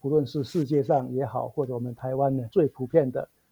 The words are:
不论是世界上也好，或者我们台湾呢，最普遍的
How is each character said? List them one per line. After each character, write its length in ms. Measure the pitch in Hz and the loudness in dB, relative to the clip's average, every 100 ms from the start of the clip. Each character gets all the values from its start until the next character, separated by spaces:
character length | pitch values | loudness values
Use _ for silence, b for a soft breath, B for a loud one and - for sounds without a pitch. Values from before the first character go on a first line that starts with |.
不 80 | 139 | 0
论 160 | 156 | 0
是 200 | 127 151 | 2 -2
世 200 | 123 180 | -2 -2
界 160 | 135 147 | 0 2
上 320 | 123 143 127 | 2 2 0
也 140 | 127 131 | -4 -4
好， 220 | 123 123 | -4 -4
或 180 | 156 131 | -4 -4
者 80 | |
我 60 | 120 | -4
们 120 | 123 117 | -6 -8
台 180 | 131 | -4
湾 220 | 131 139 135 | 0 0 0
呢， 100 | 117 | 0
最 160 | 196 147 | 2 2
普 180 | - 127 | 0 0
遍 240 | 165 131 | 2 2
的 180 | 131 - _ _ | 0 -8 _ _